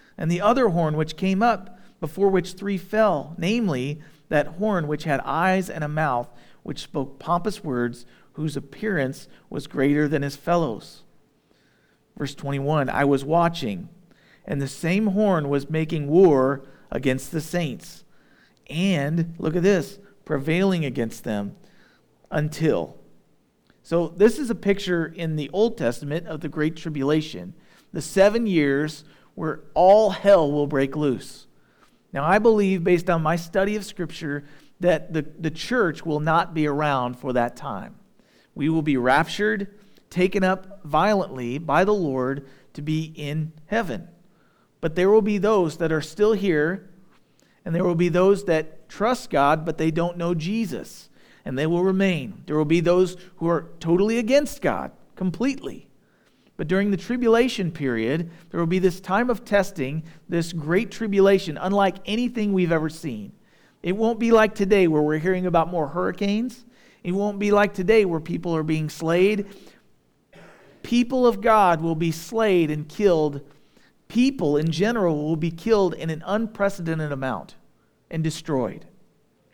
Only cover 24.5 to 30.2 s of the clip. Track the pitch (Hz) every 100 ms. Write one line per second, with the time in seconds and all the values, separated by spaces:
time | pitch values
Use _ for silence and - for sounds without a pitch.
24.5 | 190 202 196 185 175 160 170 165 151 147
25.5 | 190 226 - 120 - 147 156 170 151 151
26.5 | 143 151 165 165 147 135 156 156 90 90
27.5 | - _ _ _ 175 - 196 202 226 226
28.5 | 170 143 139 156 - - - _ - 160
29.5 | - - 156 185 214 214 185